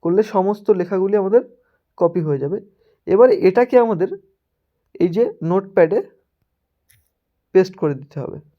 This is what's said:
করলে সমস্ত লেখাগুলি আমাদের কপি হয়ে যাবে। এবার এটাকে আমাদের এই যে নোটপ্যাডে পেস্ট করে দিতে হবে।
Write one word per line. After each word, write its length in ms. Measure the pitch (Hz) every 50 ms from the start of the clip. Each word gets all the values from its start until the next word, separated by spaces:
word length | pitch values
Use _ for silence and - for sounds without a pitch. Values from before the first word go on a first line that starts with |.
| _
করলে 180 | 170 175 196 214 214 -
সমস্ত 320 | 202 185 196 208 208 208 - 208 185
লেখাগুলি 360 | 175 175 202 185 190 196 202 208 190
আমাদের 180 | 190 202 240 - - _ _ _ _ _ _ _ _ _ -
কপি 200 | 180 170 170 175 160 156
হয়ে 140 | 147 139 135
যাবে। 140 | 143 175 214 202 _ _ _ _ _ _ _ _ - 180
এবার 160 | 196 240 254 247 - - 185
এটাকে 260 | 185 220 247 247 254 247 240
আমাদের 240 | 226 214 165 180 - 370 392 _ _ _ _ _ _ _ _ _ _ _ _ _ _ _ - -
এই 60 | 180 165
যে 80 | 202 233 220 214 - 165 160
নোটপ্যাডে 500 | 175 190 196 190 - - 170 160 180 233 403 - _ _ _ _ _ _ _ _ _ _ _ _ _ _ _ _ _ _ _ _ _ _ _ _ _ _ _ _ _
পেস্ট 200 | 190 185 185 185 -
করে 120 | - 156 143 135
দিতে 160 | 143 _ _ 151 135
হবে। 140 | - - - - _ _